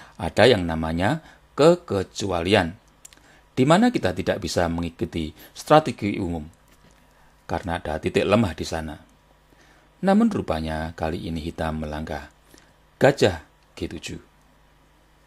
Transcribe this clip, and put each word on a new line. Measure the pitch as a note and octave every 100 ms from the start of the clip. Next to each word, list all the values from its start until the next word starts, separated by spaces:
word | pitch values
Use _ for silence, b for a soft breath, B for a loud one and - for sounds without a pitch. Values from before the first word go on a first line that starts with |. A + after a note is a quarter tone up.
| B -
ada | E2 - A2
yang | G#2+ E2+
namanya | D#2+ D#2+ E2 G2 D#3 B B _
kekecualian, | - D3+ F3 - G2 F2+ - G2+ F2+ E2+ G#2 E2+ F#2+ _ _ - b b b b
di | - C3
mana | E3+ B3
kita | B3 F#2 F2+
tidak | F2 G2
bisa | E2 - E2+
mengikuti | E2 E2+ - E2+ E2+ D#2 B B
strategi | - - D3+ D#3 B2 G#2 -
umum, | F2+ E2+ D#2 - _ _ b b b b b b -
karena | E2+ - E2+
ada | - D2+
titik | F2+ E2+
lemah | D#2+ G#2 G#2 D#2+
di | D#2+
sana. | E2 D#2 D2 - _ _ _ _ b b b b _
Namun | F3+ G3 A3+
rupanya | B2 - D#2+ D#2+ D#2 D#2+ D#2+
kali | D#2+ E2 -
ini | E2
hitam | D#2+ D#2+ D#2+ D#2
melangkah | D#2 D2+ D#2 D2+ - _ b b b b _ _
gajah | - D3 A2+ E2 - _ _ -
G | E2+
tujuh. | E2 - E2+ - _ _ _ _ _ _ _ _ _